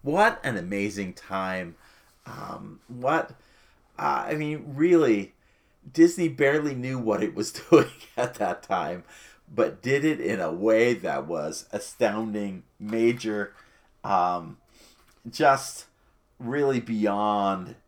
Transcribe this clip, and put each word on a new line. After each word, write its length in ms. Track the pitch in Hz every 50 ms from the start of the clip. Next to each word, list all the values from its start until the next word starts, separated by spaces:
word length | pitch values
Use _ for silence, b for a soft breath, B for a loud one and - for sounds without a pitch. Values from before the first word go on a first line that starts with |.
| -
What 380 | 135 151 185 208 233 220 - -
an 140 | 147 117 98
amazing 560 | 85 90 101 98 101 104 95 98 98 92 87
time. 640 | - - - 98 95 95 92 92 92 90 85 82 b b b b b b b b b _
Um, 540 | 123 113 - - 95 95 - 101 101 - - _
what, 440 | _ 123 123 123 135 156 160 - - - b b b b b b b b b b _ _ -
uh, 260 | 147 147 143 135 -
I 80 | - 156
mean, 400 | 151 151 151 151 151 - 147 143
really, 600 | 135 156 180 175 165 151 127 110 101 98 - _ _ _ _ _ _ _ _ _ _ _ 139
Disney 380 | - 160 165 175 170 - 175 160
barely 460 | 131 127 147 139 143 156 147 151 135
knew 240 | 127 123 131 131 127
what 240 | 117 165 165 - -
it 120 | 101 -
was 180 | - 110 - -
<laughs> 180 | - - -
doing 200 | 170 156 - - - - - - _
at 180 | - 120 123 -
that 280 | - 104 92 90 - -
time, 420 | - 98 90 85 76 90 90 - B B B B B B B B -
but 320 | 143 - - - - -
did 240 | - 123 135 143 139
it 160 | 156 151 -
in 180 | - 90 107 98
a 140 | 87 80 82
way 400 | 87 95 113 113 110 117 123 120
that 340 | 98 90 87 73 69 71
was 400 | 76 85 78 73 78 78 - - _ -
astounding, 920 | 101 - - - - 120 107 101 107 110 110 104 104 101 101 95 90 - _ _ _
major, 760 | 101 107 110 113 113 117 117 117 - 110 107 104 101 - b b b b b b b b b _ -
um, 540 | - 98 92 87 90 90 87 82 80 - _ _ b b b b b b b b b b _ _ 117
just 580 | - - 156 143 135 135 - - - - - _ _ _ _ _ _ _ _ _ _ _
really 420 | 131 117 131 143 147 139 135 120
beyond 960 | 117 - 113 107 104 104 101 101 104 107 104 104 101 98 98 92 90 - 107 - _